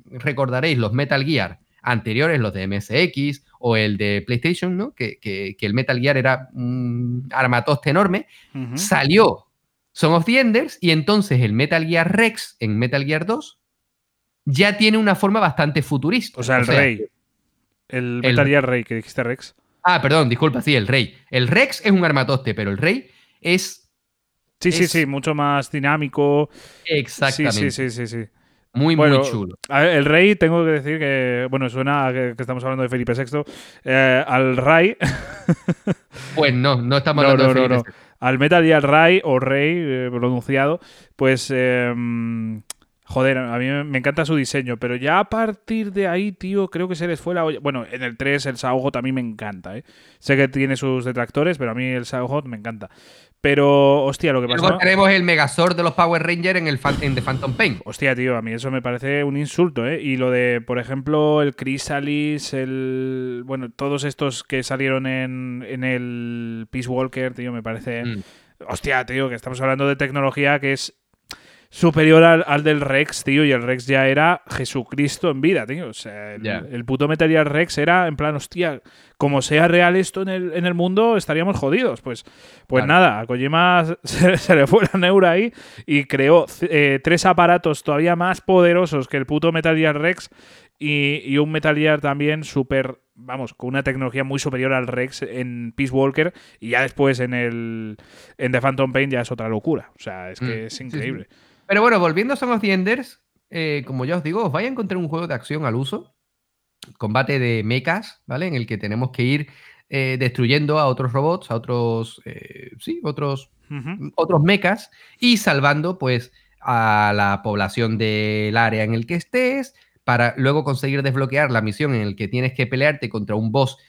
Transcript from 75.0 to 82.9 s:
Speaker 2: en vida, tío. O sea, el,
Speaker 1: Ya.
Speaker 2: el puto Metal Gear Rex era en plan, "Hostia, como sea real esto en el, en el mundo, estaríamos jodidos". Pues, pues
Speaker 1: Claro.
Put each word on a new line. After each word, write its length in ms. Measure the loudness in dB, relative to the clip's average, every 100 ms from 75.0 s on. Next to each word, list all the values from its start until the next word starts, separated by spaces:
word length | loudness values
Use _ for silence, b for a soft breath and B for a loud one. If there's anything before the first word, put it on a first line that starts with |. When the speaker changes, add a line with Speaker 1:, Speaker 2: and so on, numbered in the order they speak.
| -2 -2 -4
Speaker 2:
en 80 | 0
vida, 260 | 0 0 -2
tío. 220 | -8 -10
O 60 |
sea, 420 | -14 -16 -14 -14 -10
el, 80 |
Speaker 1:
Ya. 140 | -6 -6 -8
Speaker 2:
el 140 | -10
puto 240 | -4 -2 0
Metal 220 | 2 4
Gear 200 | 4 2
Rex 260 | 0 -2 0
era 300 | 2 2 2
en 100 | -2
plan, 180 | -4 -4
"Hostia, 460 | -8 -4 -4 -4 -12 b b b
como 240 | 0 0
sea 280 | 2 4 4
real 260 | 6 6 4
esto 260 | 0 -4
en 60 | -6
el, 240 | -4 -4
en 120 | -2 -2
el 80 |
mundo, 420 | 0 0 2 2 2
estaríamos 420 | 0 -2 0 -2
jodidos". 440 | 0 0 0 -4
Pues, 220 | -8 -12 -14 B B B B
pues 160 | 0
Speaker 1:
Claro. 40 | 4